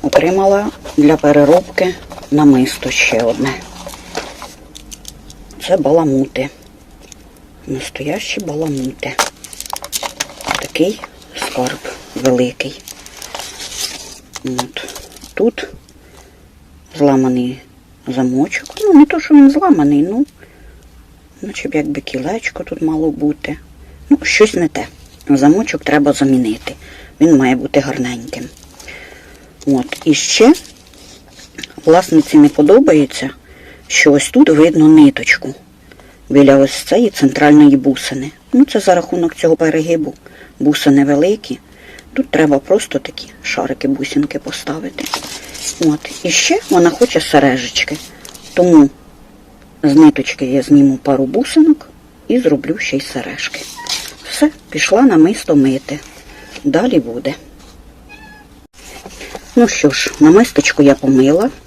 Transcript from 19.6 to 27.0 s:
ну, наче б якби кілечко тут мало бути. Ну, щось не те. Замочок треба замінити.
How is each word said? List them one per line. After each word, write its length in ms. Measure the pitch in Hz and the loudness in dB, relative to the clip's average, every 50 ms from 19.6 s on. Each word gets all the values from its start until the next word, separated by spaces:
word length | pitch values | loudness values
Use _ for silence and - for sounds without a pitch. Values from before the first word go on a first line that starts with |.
| 392 370 294 165 147 143 147 143 | 0 0 0 2 2 2 2 0
ну, 240 | 151 180 208 247 285 - _ _ - _ _ _ - - - - _ _ _ - - _ _ _ _ _ _ - | 0 -2 -2 -4 -4 -4 _ _ -20 _ _ _ -20 -20 -20 -20 _ _ _ -20 -20 _ _ _ _ _ _ -16
наче 260 | - 202 202 - - 285 | -14 -14 -12 -10 -10 -4
б 60 | - | -4
якби 260 | 156 147 302 294 285 | -4 -4 -4 -8 -8
кілечко 640 | - - - - - 160 202 226 - - - - 180 | -10 -8 -10 -8 -6 -6 -8 -6 -8 -10 -10 -10 -12
тут 180 | - 170 - | -12 -8 -6
мало 280 | 160 160 160 156 160 160 | -4 -4 -2 -2 -2 -4
бути. 460 | 147 - 147 151 147 - - - 151 - - - - - - - - - - - | -4 -2 -4 -4 -4 -6 -10 -12 -12 -12 -14 -20 -20 -20 -20 -20 -20 -20 0 0
Ну, 80 | 277 285 | 0 0
щось 320 | - - - - 214 214 - | 0 -4 2 2 2 2 2
не 140 | 180 170 151 | -2 -4 -4
те. 180 | - - - - - - - - - - - - | -4 -8 -12 -12 -16 -20 -20 -20 -20 -20 -2 0
Замочок 560 | 143 131 135 147 165 202 233 - - 151 - | 0 4 4 4 4 4 0 -4 -8 -6 -4
треба 280 | - 139 151 143 147 | -2 0 0 2 0
замінити. 640 | 139 - 143 135 135 127 123 107 110 123 - - - - - - - - | 0 0 0 0 2 0 0 -2 -4 -6 -10 -14 -14 -14 -20 -20 -20 -20